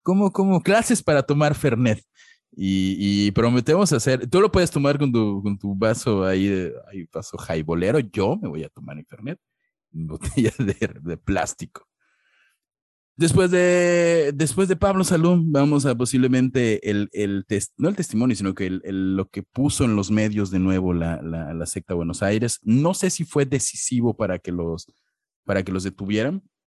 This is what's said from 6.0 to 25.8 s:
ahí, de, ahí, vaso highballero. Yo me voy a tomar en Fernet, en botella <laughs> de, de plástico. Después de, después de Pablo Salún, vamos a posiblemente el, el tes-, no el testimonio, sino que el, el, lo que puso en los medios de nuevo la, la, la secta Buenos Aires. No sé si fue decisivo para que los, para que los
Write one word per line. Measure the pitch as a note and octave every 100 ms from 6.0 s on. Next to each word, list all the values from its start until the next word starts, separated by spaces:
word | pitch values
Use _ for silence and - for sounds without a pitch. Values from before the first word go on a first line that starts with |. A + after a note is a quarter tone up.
| - G2+ F#2+
ahí, | F#2+ G2
de, | F#2+ F2 A#1+ -
ahí, | G2 E2
vaso | E2 - -
highballero. | - E2 D#2 E2 F#2 D3
Yo | A2 - G2 F#3+
me | -
voy | D#2
a | D#2
tomar | - - D2
en | -
Fernet, | - A2+ F#3+ _ _ _ _ _
en | D#2+ D#2+
botella | D#2 - - A2 -
<laughs> |
de, | G2 - A2+ -
de | D#2+ D#2+
plástico. | - F#2 D#2 - E2 - _ _ _ _ _ _ _ _ _ _ _ _ _ -
Después | E3 F#3+ F#3
de, | F3+ F3+ F3+ F3 F3 E3+ E3+ C#3+ C#3+
después | D3+ F3+ F#3+
de | F3
Pablo | G3 F#3+
Salún, | F3+ E3+ E3 F3+ D#3+
vamos | C#3+ C#3+ C#3+ C3+
a | A#2+
posiblemente | B2 C3 C3 B2+ B2+ C3 A#2 G#2+ -
el, | G2+ G#2
el | - G#2 G2 -
tes-, | G2+ - -
no | D3+
el | G3+
testimonio, | E3+ G#2+ B2+ G2
sino | G2
que | F#2 F#2
el, | F#2 -
el, | F#2+ F#2+ F#2+
lo | F#2+
que | -
puso | - - C#3+ - B2+
en | G#2
los | F#2+
medios | G#2+ G#2+ G#2 G2
de | F#2+
nuevo | F#2 F#2 F#2
la, | F2 E2 E2
la, | E2 E2 E2
la | E2 E2
secta | F#2 - F2
Buenos | E2+ E2
Aires. | G2+ G#2+ A#2 -
No | G#2+ B2 D#3+
sé | G3 F#3
si | -
fue | D#3 D3 C#3
decisivo | C3+ - - - B2 A#2 G2+
para | G#2 F2+
que | -
los, | F2 E2+ E2 - _ _ _ _ _ -
para | G2
que | F#2+
los | F#2+